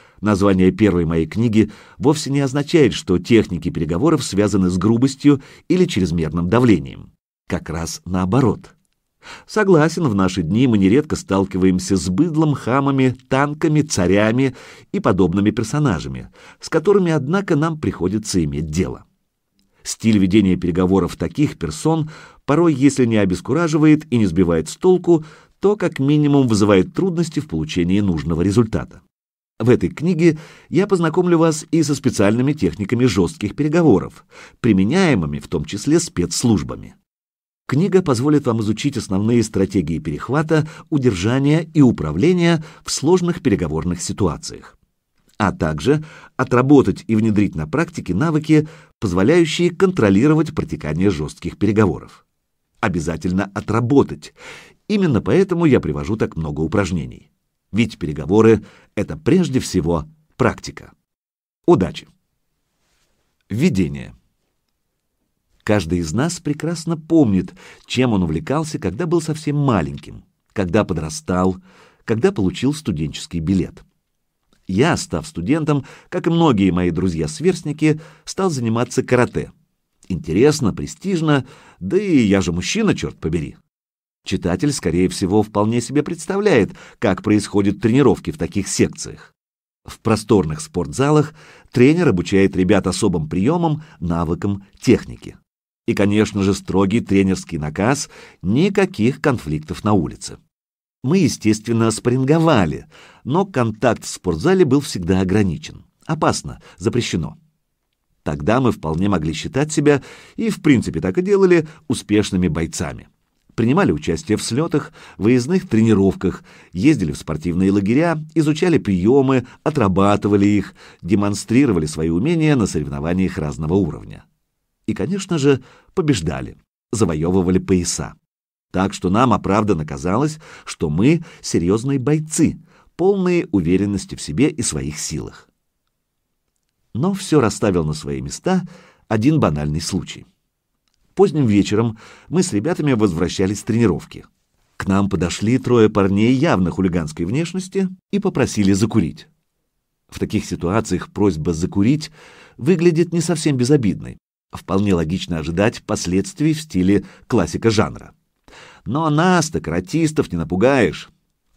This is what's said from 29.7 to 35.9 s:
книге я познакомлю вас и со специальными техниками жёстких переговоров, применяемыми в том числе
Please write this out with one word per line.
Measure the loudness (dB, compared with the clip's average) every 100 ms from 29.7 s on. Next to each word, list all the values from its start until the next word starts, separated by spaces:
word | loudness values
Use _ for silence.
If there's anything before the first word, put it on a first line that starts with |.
| 2 0
книге | -4 -4 2 2 0 -6 -20 -4
я | -2 0
познакомлю | 0 2 0 2 4
вас | 2 0 -2
и | 0
со | 0
специальными | 0 -2 2 2 2 0
техниками | 0 -2 -2 -4 0 2
жёстких | 2 0 -2 -6 -4
переговоров, | -2 2 4 4 0 -12 _ -20 -20 _
применяемыми | 2 2 2 2 2 2 -2 -6
в | -6
том | -6 -6
числе | -6 0